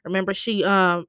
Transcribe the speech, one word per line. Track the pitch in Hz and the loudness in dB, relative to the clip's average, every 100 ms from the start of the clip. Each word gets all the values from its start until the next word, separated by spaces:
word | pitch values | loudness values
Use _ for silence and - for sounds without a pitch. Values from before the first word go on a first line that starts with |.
Remember, | 160 190 190 | -6 -4 -2
she, | 196 233 208 | -4 -4 0
um, | 190 196 185 175 | 2 4 2 0